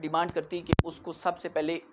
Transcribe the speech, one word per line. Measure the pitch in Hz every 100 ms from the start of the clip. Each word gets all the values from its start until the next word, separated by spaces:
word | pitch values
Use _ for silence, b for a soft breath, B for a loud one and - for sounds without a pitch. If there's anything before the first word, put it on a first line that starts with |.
डिमांड | 156 160 175
करती | 165 - 175
है |
कि | 170 165 170
उसको | - 170 160
सबसे | 185 175 175
पहले | 156 156 165 -